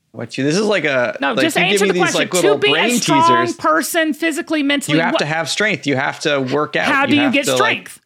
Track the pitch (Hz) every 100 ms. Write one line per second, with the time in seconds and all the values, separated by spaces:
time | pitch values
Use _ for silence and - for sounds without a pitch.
0 | _ 113 120 - 139 180 214 196 147 131
1 | 117 - 277 240 311 - 359 392 392 254
2 | 180 165 147 180 185 - 208 - 240 240
3 | - 320 330 339 339 - 302 320 - 349
4 | 320 - 330 302 - 311 277 285 - 156
5 | 170 320 151 160 151 - 214 165 143 131
6 | 147 - 160 139 127 143 151 165 - 277
7 | 285 294 285 269 277 262 - 220 87 -